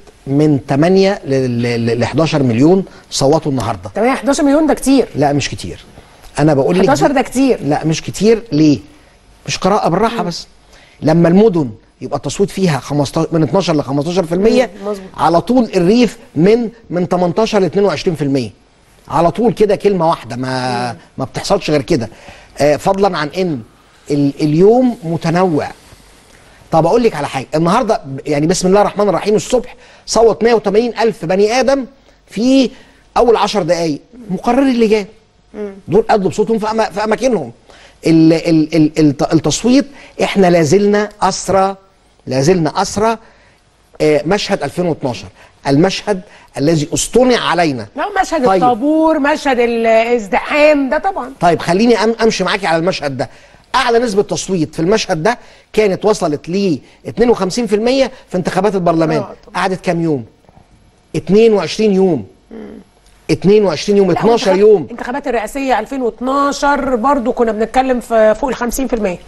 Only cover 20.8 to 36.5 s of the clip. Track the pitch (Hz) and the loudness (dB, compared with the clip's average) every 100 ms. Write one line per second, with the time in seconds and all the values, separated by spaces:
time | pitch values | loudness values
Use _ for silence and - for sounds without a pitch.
20.8 | 123 113 - - 135 - - 190 - 151 | -6 -8 -16 -10 -8 -8 -2 -2 0 -2
21.8 | 147 156 110 - - - - - 147 143 | 0 -2 -4 -12 -20 -20 -20 -2 0 2
22.8 | - 196 196 170 151 175 180 135 107 _ | 0 0 0 -2 -6 -4 -4 -4 -10 _
23.8 | _ _ - 147 139 - 151 156 196 247 | _ _ -4 0 0 0 0 4 4 4
24.8 | 254 226 165 165 165 175 185 147 104 - | 2 -2 -6 -4 -2 0 0 0 -4 -10
25.8 | - - - - _ - - - - 165 | -20 -20 -20 -20 _ -20 -20 -20 -2 0
26.8 | 165 240 226 151 139 139 117 156 170 220 | 2 2 2 -2 -6 -8 -4 -2 2 0
27.8 | 269 214 139 135 - 143 160 160 185 202 | 0 -4 -4 -12 -4 -2 0 0 2 2
28.8 | 196 185 208 165 196 214 - 247 - - | 2 0 0 0 0 -2 0 -4 -4 -16
29.8 | - - - 226 233 185 226 226 202 202 | -20 -20 -4 2 2 4 2 2 2 0
30.8 | 240 202 226 - 160 190 208 247 254 277 | 0 0 -2 -2 -4 0 2 2 0 0
31.8 | 240 - _ _ _ 190 247 269 240 - | -4 -14 _ _ _ -2 2 4 2 -4
32.8 | - _ _ - 247 208 202 208 165 170 | -20 _ _ 0 2 2 2 -2 -2 -2
33.8 | 170 139 - - - 185 240 247 269 233 | -2 -4 -10 -20 -8 -4 0 2 2 2
34.8 | 220 214 190 - _ _ _ 214 208 196 | 2 2 -2 -14 _ _ _ -12 -12 -12
35.8 | 151 180 - 220 180 - 214 | 0 0 2 0 0 -2 -2